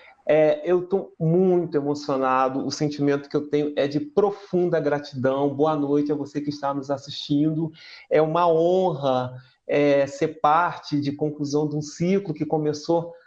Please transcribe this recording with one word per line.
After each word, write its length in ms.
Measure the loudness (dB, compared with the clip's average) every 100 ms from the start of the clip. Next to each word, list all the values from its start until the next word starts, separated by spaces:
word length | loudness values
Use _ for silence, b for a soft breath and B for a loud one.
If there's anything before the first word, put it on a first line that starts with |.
| B B 0
É, 320 | 4 4 2 2
eu 140 | 0 2
tô 240 | -4 -4 -4
muito 560 | 2 4 4 4 2 -2
emocionado. 880 | -2 -4 -2 0 2 2 2 0 -4
O 40 |
sentimento 560 | -2 -2 0 0 0 0
que 80 | -4
eu 120 | 0
tenho 240 | -2 0 0
é 100 | 0
de 140 | -2
profunda 800 | -4 0 0 0 -4 0 0 0
gratidão. 760 | 0 -2 -4 -2 0 2 0
Boa 220 | 2 0 0
noite 340 | 0 0 0
a 60 | -2
você 240 | -6 -8
que 100 | -6
está 240 | -4 -4
nos 160 | -4 -4
assistindo. 800 | -6 -8 -10 -2 0 0 0 -4 -8 B B B
É 100 | 2
uma 280 | 2 2 2
honra, 840 | 4 4 2 2 0 0 0 -2 -8 B B
é, 400 | -2 2 4 4 0
ser 320 | -2 -4 0
parte 600 | 2 4 2 -4 -6 -4
de 120 | -2
conclusão 560 | -2 -4 -4 -4 -2 -2
de 80 | -4
um 40 |
ciclo 540 | -8 -4 0 0 -2
que 100 | -6
começou 680 | -2 -2 -2 -2 0 0 -2 B